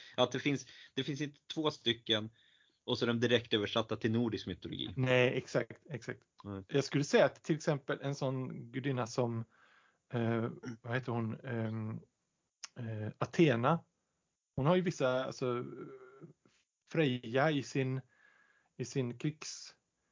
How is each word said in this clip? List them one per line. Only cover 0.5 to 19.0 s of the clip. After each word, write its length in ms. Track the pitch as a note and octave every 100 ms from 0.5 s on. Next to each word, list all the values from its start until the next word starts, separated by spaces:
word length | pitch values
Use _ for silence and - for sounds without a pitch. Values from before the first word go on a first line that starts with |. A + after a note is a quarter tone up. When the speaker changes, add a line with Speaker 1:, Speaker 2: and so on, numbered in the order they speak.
| C3+ - - -
Speaker 1:
det 100 | -
finns 180 | C3+ C#3+
inte 180 | D3 C#3+ -
två 180 | D#3+ D3+
stycken 580 | D3 A#2 A#2 - A2 A2 - _ _ _ _
och 140 | - A#2+
så 80 | A#2+
är 20 |
de 120 | A#2
direkt 340 | A#2 A#2 A2
översatta 420 | A2 G2+ A#2 A2 A2
till 160 | A#2
nordisk 360 | A2+ A#2+ G2 -
mytologi. 460 | F2 - - - G#2+
Speaker 2:
Nej, 420 | C3 B2+ B2 C3
exakt, 440 | - C3 A#2+ - -
exakt. 340 | B2+ A#2+ A2+ _ -
Speaker 1:
Nej. 200 | G2+ G2 F#2+
Speaker 2:
Jag 160 | C#3
skulle 200 | C3+ C#3+
säga 220 | D3 A#3+ C#3+
att 180 | -
till 120 | - D#3
exempel 440 | - C#3+ - C#3
en 140 | C#3 C#3
sån 560 | C3+ C3 B2+ A2+ A#2+
gudinna 360 | B2+ C3+ B2+ A2+
som, 380 | - A#2+ A#2 A#2 _ _ _ _ _ _
eh, 360 | A#2+ A2+ A#2 A#2 - B2+ A2+
vad 120 | A#2+
heter 180 | B2 B2
hon? 280 | A#2 A2+ A2
Ehm, 560 | - A#2 A2+ A2 A2 A2+ - _ _ _ _ _ - -
eh, 360 | A2+ A2 G#2+ -
Athena. 680 | - - D#3+ A#2 B2+ E3 - _ _ _ _ _ _ -
Hon 100 | C3+
har 100 | F3+
ju 60 |
vissa, 440 | E3+ D#3 C3 B2+ C3
alltså, 400 | - B2+ A#2+ C3+ - - - - - - - _ _ _ _ -
Freja 600 | D#3+ D3+ B2 A2+ B2+ D#3
i 120 | C#3+
sin, 380 | - C#3 C3 C3 - _ _ _ _ _ _ -
i 80 | A#2+
sin 320 | C#3